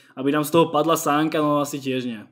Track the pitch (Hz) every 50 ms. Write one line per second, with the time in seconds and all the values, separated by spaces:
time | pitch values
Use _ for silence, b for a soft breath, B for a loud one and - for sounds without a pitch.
0 | B B B - 131 139 143 151 151 - - 170 165 156 - 147 151 160 165 156
1 | - 156 143 151 156 156 156 160 151 147 147 147 147 139 - 143 127 135 127 131
2 | 123 123 117 107 113 -